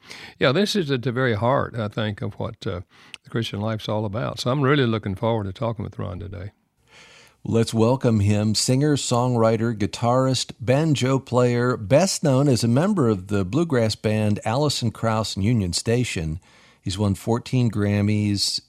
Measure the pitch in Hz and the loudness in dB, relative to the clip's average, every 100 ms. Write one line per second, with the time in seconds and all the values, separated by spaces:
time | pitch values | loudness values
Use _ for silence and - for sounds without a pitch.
0 | - - - - 147 147 208 208 151 135 | -14 -20 -16 0 2 2 0 0 0 -2
1 | 123 120 131 104 117 135 95 120 104 - | -2 0 0 2 2 2 0 -4 -6 -4
2 | 107 101 107 - 101 - 113 90 - _ | -4 -4 -8 -6 -10 -8 -8 -8 -10 _
3 | - - - 120 113 104 107 110 - 107 | -20 -20 -10 -6 -6 -4 -4 -6 -4 -4
4 | 110 104 135 - 123 139 131 151 120 113 | -4 -4 -6 -4 -2 0 2 4 2 0
5 | 104 92 113 113 98 92 117 107 98 101 | -2 -4 -2 -2 -4 -4 -6 -6 -10 -8
6 | 98 92 92 95 98 _ _ _ _ - | -10 -10 -12 -12 -14 _ _ _ _ -20
7 | - - - _ - 110 113 113 110 131 | -20 -20 -20 _ -2 0 2 2 2 2
8 | 127 110 101 104 110 104 - 131 151 143 | 2 2 2 2 2 0 0 2 2 0
9 | - 120 123 120 113 113 117 107 101 - | 0 0 2 4 4 2 0 -2 -4 -2
10 | 120 127 131 127 - - 107 135 160 123 | 0 2 2 0 -4 -8 0 2 2 2
11 | 127 135 - 120 123 120 123 120 101 139 | 2 0 0 2 2 2 0 -2 2 4
12 | 196 - 156 127 147 120 117 120 185 196 | 4 0 2 4 4 4 4 2 2 2
13 | 120 101 98 104 92 127 170 127 110 - | 2 2 0 -2 0 -2 0 2 0 0
14 | 110 107 107 104 - 123 147 - 117 - | 0 0 0 0 -2 0 0 0 -4 -2
15 | 113 110 110 - 101 123 90 82 - 120 | -2 0 -2 -2 0 2 0 -2 0 0
16 | 120 - 80 78 _ - - _ - 90 | 0 -4 -6 -6 _ -20 -20 _ -8 -2
17 | 104 95 - 117 - 127 120 104 101 101 | 0 0 0 -2 0 0 0 0 0 2
18 | 104 104 104 101 - - | 2 2 0 0 -2 -6